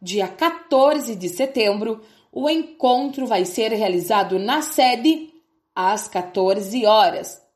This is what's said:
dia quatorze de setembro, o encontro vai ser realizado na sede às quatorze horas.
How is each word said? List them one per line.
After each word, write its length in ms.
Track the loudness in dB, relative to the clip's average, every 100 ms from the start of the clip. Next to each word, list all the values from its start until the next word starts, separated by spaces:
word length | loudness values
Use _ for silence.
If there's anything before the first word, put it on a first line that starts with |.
dia 260 | -6 -4 -4
quatorze 840 | -2 -2 -2 0 4 4 2 -4
de 160 | -6 -6
setembro, 720 | -4 -4 0 0 0 -4 -8 -12 _ _
o 200 | -4 -2
encontro 760 | -2 -4 -2 0 2 -2 -6 -2
vai 200 | -2 -2
ser 260 | -2 -2
realizado 680 | 0 0 -2 0 0 0 -2
na 220 | -2 -2
sede 680 | -2 2 2 4 2 2 -2 _ _ _ _
às 320 | -2 -2 -2 -4
quatorze 800 | -8 -4 0 0 0 -2 0
horas. 560 | 4 6 4 0 -12 -18 _